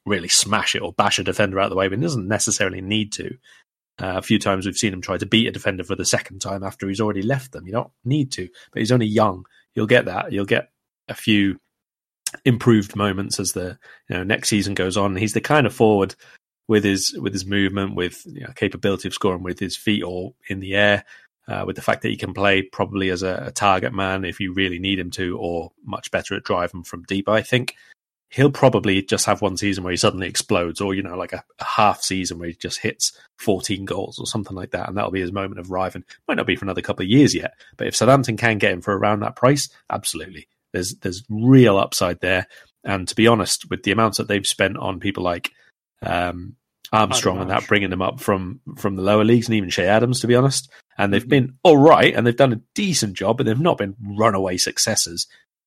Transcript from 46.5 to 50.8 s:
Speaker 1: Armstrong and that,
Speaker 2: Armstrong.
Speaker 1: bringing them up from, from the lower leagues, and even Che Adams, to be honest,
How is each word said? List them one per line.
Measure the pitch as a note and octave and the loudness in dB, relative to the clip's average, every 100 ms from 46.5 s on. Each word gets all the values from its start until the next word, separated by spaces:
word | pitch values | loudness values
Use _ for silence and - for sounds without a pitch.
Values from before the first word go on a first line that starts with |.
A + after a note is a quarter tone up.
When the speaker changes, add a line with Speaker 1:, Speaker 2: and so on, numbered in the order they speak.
| - _ _ - | -18 _ _ 0
Speaker 1:
Armstrong | A2 G#2 F#2+ G#2 F#2 | 2 2 2 0 0
and | F2+ | 0
that, | |
Speaker 2:
Armstrong. | G2 - | -2 2
Speaker 1:
bringing | G#2+ F#2+ | 0 2
them | F#2 | -2
up | F#2 B2 | -2 -2
from, | - F#2+ F#2 - - G2+ | -2 -2 -2 -12 -16 -6
from | G#2 F#2+ | -4 0
the | |
lower | F#2+ G#2+ | 2 4
leagues, | A2 A#2+ A#2 | 6 4 4
and | |
even | A2 F2+ | 0 0
Che | - F2+ | 0 2
Adams, | A2 A#2+ B2+ | 4 2 0
to | A2+ | 2
be | |
honest, | A#2+ C3+ - - - | 4 4 0 -6 -16